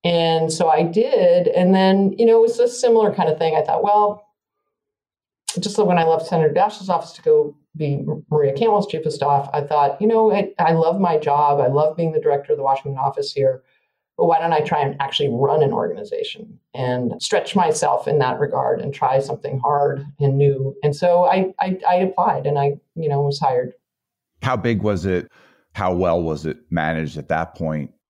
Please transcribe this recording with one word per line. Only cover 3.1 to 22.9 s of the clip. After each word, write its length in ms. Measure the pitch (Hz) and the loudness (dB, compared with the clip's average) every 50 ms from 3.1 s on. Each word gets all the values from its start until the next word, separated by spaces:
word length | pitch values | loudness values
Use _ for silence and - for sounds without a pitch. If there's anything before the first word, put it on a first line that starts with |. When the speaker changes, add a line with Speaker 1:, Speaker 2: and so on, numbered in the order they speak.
| - | 0
Speaker 1:
kind 160 | - 156 156 | 0 0 0
of 80 | 151 | 0
thing. 180 | 156 165 160 156 | 0 0 0 0
I 80 | 151 156 | 0 0
thought, 200 | - 156 - - | 0 0 0 2
well, 440 | 202 208 208 208 208 208 - _ _ _ _ _ _ _ _ _ _ _ _ _ _ _ _ _ _ _ _ _ _ _ _ _ - - 175 | 2 4 4 4 2 0 -6 _ _ _ _ _ _ _ _ _ _ _ _ _ _ _ _ _ _ _ _ _ _ _ _ _ -10 -8 -8
just 180 | 185 208 - | -8 -4 -2
like 100 | - 208 | 0 0
when 100 | 185 180 | 2 2
I 60 | 170 165 | 2 2
left 240 | 160 165 160 - | 2 2 0 -2
Senator 260 | - 180 160 156 147 151 | -4 -2 0 0 0 2
Daschle's 360 | 175 202 208 - - 185 190 | 0 0 0 -2 -8 -6 -4
office 240 | 175 165 170 - - | -4 -4 -4 -8 -20
to 80 | - | -6
go 340 | - 160 156 151 147 147 - _ _ _ _ | 0 2 2 2 2 0 -6 _ _ _ _
be 260 | 156 156 143 139 - - 156 151 147 - _ | -6 -4 -2 -2 -4 -4 -6 -8 -8 -6 _
Maria 240 | 156 151 143 135 135 | 0 2 2 2 0
Cantwell's 340 | - 226 226 208 202 202 | 0 0 2 2 2 0
chief 180 | - - 156 - | -2 -6 -6 -6
of 80 | 156 147 | -6 -4
staff, 360 | - 180 147 143 143 - - - | -2 0 0 0 0 0 -2 -4
I 80 | 151 | -6
thought, 400 | 143 - 151 147 143 139 - - | -4 -2 0 2 2 2 0 0
you 60 | 208 | 0
know, 260 | 220 226 226 220 214 196 | 2 2 4 2 2 2
I, 180 | 202 202 - - - | 0 -2 -4 -4 -2
I 140 | 170 160 165 | 0 2 2
love 260 | 165 165 165 190 196 | 2 2 0 0 0
my 180 | 190 170 156 | 0 0 0
job. 440 | 151 151 147 143 143 147 143 143 143 | 0 0 0 2 2 2 2 2 2
I 60 | 127 | 2
love 280 | 123 139 147 151 156 156 | 2 2 2 0 0 0
being 160 | 170 165 160 | -2 -4 -2
the 80 | 156 151 | -2 0
director 320 | - 151 143 139 - - | 0 0 0 0 -2 -4
of 60 | 151 | -4
the 60 | 143 135 | -2 0
Washington 340 | 135 139 139 - 143 139 | -2 -2 -2 -4 -8 -6
office 340 | 131 135 143 - 143 139 - | -4 -4 -4 -4 -4 -8 -6
here. 320 | - 139 135 120 104 101 _ _ _ _ _ _ _ _ _ _ _ | -4 0 0 0 0 -2 _ _ _ _ _ _ _ _ _ _ _
But 80 | - 170 | -2 0
why 140 | 165 165 160 | 2 2 2
don't 120 | 165 170 | 2 0
I 80 | 160 151 | 0 0
try 220 | 147 - 165 151 | 0 0 -2 -2
and 200 | 143 139 139 - | -2 -2 -4 -6
actually 280 | 139 131 - - 143 135 | -8 -6 -2 -2 -2 -2
run 320 | 117 120 139 139 - 156 147 | 0 0 0 0 2 2 2
an 80 | 139 | 2
organization 880 | 120 - - - 87 - - - - - - - - - - - - _ _ _ - | 0 -2 -4 -4 -6 -8 -10 -10 -8 -8 -8 -10 -10 -16 -18 -20 -20 _ _ _ -10
and 400 | 131 127 123 123 123 123 120 - - | -6 -4 -4 -4 -2 -4 -6 -6 -6
stretch 340 | - - 208 202 - - - | -6 -2 -2 -2 -4 -2 -2
myself 500 | 190 180 165 151 - 170 147 131 - - | 0 0 0 0 0 0 0 -2 -2 -2
in 140 | - 156 147 | -2 0 0
that 200 | 135 127 123 - | 0 -2 -2 -4
regard 420 | 143 - - 135 131 123 - - | -4 -4 -2 -4 -2 -2 -2 -2
and 120 | - 139 139 | -4 -8 -6
try 260 | - - 131 135 135 | -4 -2 0 0 0
something 400 | 139 - - - - 143 139 127 | -2 -2 -8 -10 -8 -8 -6 -4
hard 460 | 120 143 147 143 143 - 139 139 143 147 - _ | -2 0 0 0 0 0 -2 -4 -10 -14 -6 _
and 180 | 143 139 135 | 0 0 2
new? 380 | 139 143 139 139 131 135 139 135 - - | 4 2 2 2 0 -4 -6 -6 -4 -4
And 100 | 147 143 | -4 -2
so 300 | - 180 180 175 175 180 | 0 0 2 4 4 4
I, 300 | 175 180 190 190 185 - - | 2 2 0 -2 -2 -4 -4
I, 180 | - 185 185 - - | -4 -4 -4 -2 0
I 80 | 185 180 | 0 2
applied 500 | 185 190 185 - - 180 - - - - | 2 0 0 0 0 0 0 0 -2 -2
and 140 | 147 147 143 | -2 0 0
I, 140 | 143 143 143 - _ _ | 0 0 -2 -4 _ _